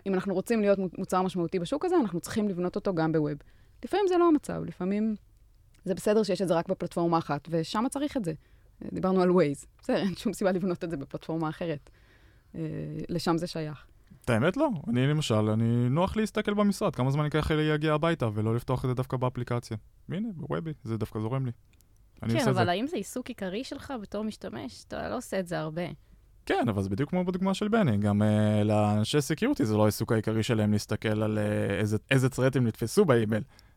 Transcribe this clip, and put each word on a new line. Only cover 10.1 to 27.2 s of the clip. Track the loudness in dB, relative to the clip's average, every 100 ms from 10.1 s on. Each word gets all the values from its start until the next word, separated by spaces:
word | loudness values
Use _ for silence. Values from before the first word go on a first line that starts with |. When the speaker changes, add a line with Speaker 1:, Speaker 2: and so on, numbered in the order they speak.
| -2
Speaker 1:
שום | -4
סיבה | 0 0
לבנות | 0 -2 -4
את | -4
זה | -6
בפלטפורמה | -8 -10 -6 -4 -4
אחרת. | -4 -6 -6 -10 -20 -20 -20 -20 _ _ -10
אה, | -8 -8 -8 -10 -6
לשם | -4 0 -2
זה | -2
שייך. | -6 -8 -12 -18 -20 _ -10 0
Speaker 2:
את |
האמת | 2 2 2
לא. | 0 -2 -2
אני, | 0 2
למשל, | 0 2 2 2
אני, | 2 2 2 2
נוח | 2 0 0
לי |
להסתכל | -2 -2 0
במשרד, | 2 2 2 -2 0
כמה | 0
זמן | 2 2
ייקח | 0 2
לי | 2 2
להגיע | 2 2
הביתה, | 2 2 0 0
ולא | 0 0 0
לפתוח | -2 -2 0
את |
זה |
דווקא | -2 -2 -2
באפליקציה. | -2 -4 -4 -4 -4 -10 -10 -20 -10
הנה, | -6 -6 -8
בוובי, | -6 -6 -6 -10
זה | -8 -6
דווקא | -4 -4
זורם | -4 -4 -4
לי. | -8 _ _ _ _ -20 -8
אני | -2
Speaker 3:
כן, | 2
Speaker 2:
עושה | 2
את | 2
Speaker 3:
אבל | 2
Speaker 2:
זה. |
Speaker 3:
האם | 0 -2
זה | -4
עיסוק | -6 -8 -10
עיקרי | -8 -6 -6
שלך | -8 -12 -10 -10
בתור | -8 -6
משתמש? | -6 -8 -12 -10 -12 -14 -12
אתה | -10 -6
לא | -8
עושה | -6 -6
את | -4
זה | -6
הרבה. | -6 -6 -8 -10 -20 -20 _ -12 -2
Speaker 2:
כן, | 0 0
אבל | 0
זה | -2
בדיוק | -2 0
כמו | 0